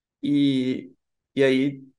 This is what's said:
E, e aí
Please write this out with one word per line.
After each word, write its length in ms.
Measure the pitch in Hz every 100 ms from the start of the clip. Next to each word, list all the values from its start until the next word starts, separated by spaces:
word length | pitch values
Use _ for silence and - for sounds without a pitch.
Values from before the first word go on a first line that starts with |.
| _ _
E, 680 | 147 143 143 131 127 127 - _ _ _ _ -
e 80 |
aí 400 | 135 131 139 139 -